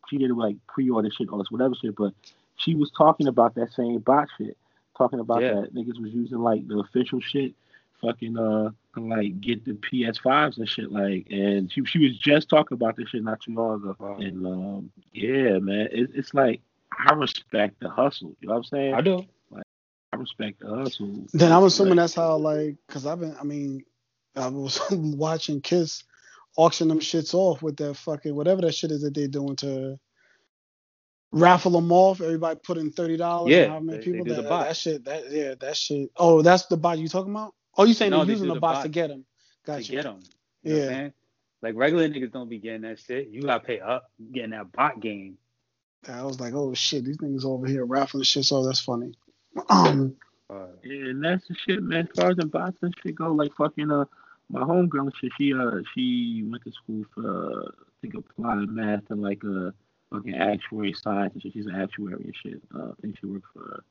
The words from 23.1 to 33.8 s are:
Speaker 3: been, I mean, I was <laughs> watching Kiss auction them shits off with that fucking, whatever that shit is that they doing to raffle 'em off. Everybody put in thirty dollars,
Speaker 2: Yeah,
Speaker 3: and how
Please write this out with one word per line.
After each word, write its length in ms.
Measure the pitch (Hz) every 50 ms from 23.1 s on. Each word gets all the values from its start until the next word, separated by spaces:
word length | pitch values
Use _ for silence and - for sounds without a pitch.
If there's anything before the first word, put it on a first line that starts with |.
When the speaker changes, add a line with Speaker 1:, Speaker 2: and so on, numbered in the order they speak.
| 160 175
Speaker 3:
been, 140 | 170 156 151 -
I 20 | 139
mean, 400 | 147 147 147 143 139 135 135 131 _ _ _ _ _ _ _ _ _ _
I 120 | 135 131 127
was 300 | 131 139 139 135 - -
<laughs> 120 | - - 202
watching 680 | 180 156 156 147 143 156 156 160 160 - - 151 143
Kiss 440 | - - 175 180 170 156 - - - _ _ _ _ - - - _ _ _
auction 300 | - 160 170 165 - 165 160
them 120 | 160 156
shits 340 | 156 - - 165 151 - -
off 280 | 180 190 185 156 131 160
with 140 | 156 143 -
that 180 | 156 147 143
fucking, 380 | - - - 156 143 _ 156 143
whatever 260 | 143 147 175 190 190 175
that 120 | 165 151
shit 160 | - - 170 156
is 100 | 143 147
that 120 | 147 139
they 120 | 151 147 139
doing 280 | 139 143 139 139 139
to 420 | 131 - 139 135 131 131 135 135 135 _ _ _ _ _ _ _ _ _ _ _ _ _ _ _ _ _ _ _ _ _ _ _ _ _ _ -
raffle 440 | 151 170 175 180 175 - 185 175
'em 140 | 170 170 170 170
off. 280 | 180 185 190 190 180
Everybody 400 | 180 160 165 160 165 165 160 151 _
put 160 | - 180 165
in 120 | 160 151 147
thirty 240 | - 175 165 165
dollars, 360 | 160 170 170 170 175 170 120 151
Speaker 2:
Yeah, 100 | 180 147
Speaker 3:
and 80 | 104 -
how 80 | 160